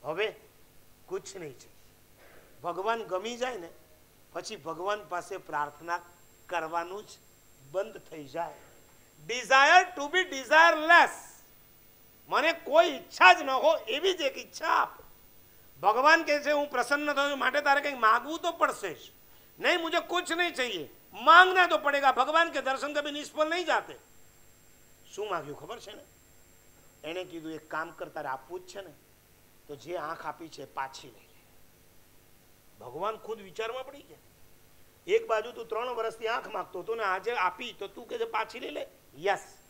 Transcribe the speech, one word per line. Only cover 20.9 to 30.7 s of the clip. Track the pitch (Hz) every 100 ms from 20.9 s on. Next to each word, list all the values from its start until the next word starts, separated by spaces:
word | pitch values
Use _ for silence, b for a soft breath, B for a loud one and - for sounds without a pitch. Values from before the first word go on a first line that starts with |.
| - -
માંગના | 190 254 339 370 370 349
તો | 302
પડેગા | 294 277 277
ભગવાન | 254 262 311 339
કે | 277
દર્શન | 262 269 285
કભી | 294 294
નિષ્ફળ | 294 277 294 311
નહીં | 339 320
જાતે. | 233 - 127 - - - - - - - - - - - -
શું | 208
માંગ્યું | 175 143 139
ખબર | 156 233
છે | -
ને? | 208 - - _ - - - - - - -
એણે | 151 175
કીધું, | 180 165 160
"એક | 156 -
કામ | 156 170
કર, | - 165
તારે | 156 143
આપવું | 131 - 185
જ | 185
છે | 202
ને, | 185 135 _ _ _ _ - - -
તો | 143
જે | 139 175
આંખ | 151 165 156
આપી | - 160
છે | -
પાછી | 135